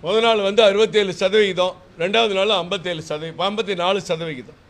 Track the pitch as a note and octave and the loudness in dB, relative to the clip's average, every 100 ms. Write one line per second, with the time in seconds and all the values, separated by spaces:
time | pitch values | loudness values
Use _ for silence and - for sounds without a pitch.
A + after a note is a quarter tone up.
0 | D#3 G#3+ A3+ A3+ G3 G#3 G#3+ G3 A3 G#3 | 0 0 2 2 2 4 4 4 2 2
1 | G3+ E3+ F#3+ G#3 G3+ F3 F3+ F3+ - - | 0 0 0 2 2 2 -2 -4 -20 -6
2 | F3 G#3+ A3+ F#3+ G3 G3 F3 G3 E3+ E3 | -2 2 2 0 0 0 -2 -6 -6 -8
3 | D3+ D3+ E3 D#3 F#3 G#3+ G3 F#3 F3 G3+ | -6 -8 -8 -4 -4 -2 -4 -2 0 0
4 | F3+ E3 E3 C#3 A2+ - | -2 -6 -6 -10 -14 -20